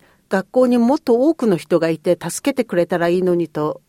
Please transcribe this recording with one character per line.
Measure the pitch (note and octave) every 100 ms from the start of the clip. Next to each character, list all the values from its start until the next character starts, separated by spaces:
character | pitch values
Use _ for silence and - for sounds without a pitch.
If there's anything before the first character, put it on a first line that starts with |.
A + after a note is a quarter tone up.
| _ _ -
学 | F#3+ -
校 | B3+ B3+
に | A#3+
も | A#3
っ | -
と | - A#3 D4
多 |
く | D#4 A#3
の | D#3+
人 | - E3
が | E3
い | D#3
て | F3+ E3+
助 | E3+ - C#4+
け |
て | C4+
く | A3 F3
れ | E3+
た | F3
ら | E3+
い | F3+
い |
の | F3+
に | F3 D#3+
と、 | D#3 D3+ -